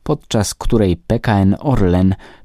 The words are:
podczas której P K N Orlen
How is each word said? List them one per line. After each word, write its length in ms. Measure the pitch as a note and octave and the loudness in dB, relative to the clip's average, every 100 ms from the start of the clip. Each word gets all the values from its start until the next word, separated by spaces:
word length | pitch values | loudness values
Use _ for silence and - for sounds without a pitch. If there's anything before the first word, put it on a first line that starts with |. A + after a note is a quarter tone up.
podczas 500 | - D3+ - A2+ G2+ | -6 -6 -4 -4 -4
której 440 | - - A#2 G2+ E2+ | -4 -2 0 0 -2
P 220 | - A#2 | -4 -4
K 200 | - G#2 | 0 0
N 160 | G2 G2 | 2 0
Orlen 560 | D3+ B2 F#2+ F2 F#2 G2 - - | -2 0 2 2 0 -2 -8 -20